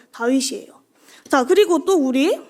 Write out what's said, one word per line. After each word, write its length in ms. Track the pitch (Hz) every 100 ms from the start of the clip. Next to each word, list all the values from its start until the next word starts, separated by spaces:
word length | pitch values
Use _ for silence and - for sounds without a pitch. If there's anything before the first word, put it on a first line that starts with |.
| _
다윗이에요. 640 | - 240 269 247 - - - _ _ _ - -
자, 180 | 277 247
그리고 380 | 381 381 330
또 100 | 349
우리, 460 | 381 262 262 320 539 -